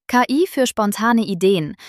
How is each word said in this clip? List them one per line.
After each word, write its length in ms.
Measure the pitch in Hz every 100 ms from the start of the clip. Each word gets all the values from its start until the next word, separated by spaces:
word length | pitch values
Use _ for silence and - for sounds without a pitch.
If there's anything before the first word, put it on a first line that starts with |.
| -
K 160 | 247 254
I 200 | 277 370
für 180 | - 247
spontane 580 | - 208 202 226 233
Ideen, 520 | 196 180 190 190 151 -